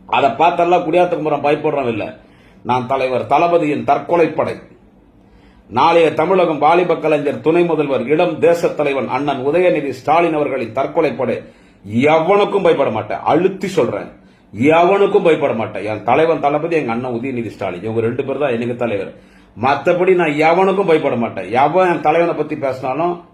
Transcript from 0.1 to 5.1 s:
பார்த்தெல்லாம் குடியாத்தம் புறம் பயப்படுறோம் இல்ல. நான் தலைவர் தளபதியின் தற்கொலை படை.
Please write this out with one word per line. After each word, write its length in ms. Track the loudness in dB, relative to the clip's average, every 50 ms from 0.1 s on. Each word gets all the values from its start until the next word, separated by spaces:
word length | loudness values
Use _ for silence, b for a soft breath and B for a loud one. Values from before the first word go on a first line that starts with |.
| 0 2 2 2
பார்த்தெல்லாம் 540 | 2 2 2 2 2 2 2 2 2 0 0
குடியாத்தம் 360 | 2 2 2 2 2 0 -2 -2
புறம் 220 | -2 -2 -2 0
பயப்படுறோம் 440 | 0 0 0 -2 -2 -2 -2 -2 -2
இல்ல. 280 | -4 -4 -6 -8 -10 -14 b b b b b b b b b
நான் 240 | -2 -2 -2 -2
தலைவர் 400 | -2 -2 -2 -2 0 -2 -2 -2
தளபதியின் 580 | 0 2 2 2 4 2 2 2 0 -2 -2 0
தற்கொலை 440 | 0 0 0 0 0 2 2 2 2
படை. 280 | 0 -2 -4 -4 -4 -10 -12 -20 -20 -20 _ _ _ _ _ _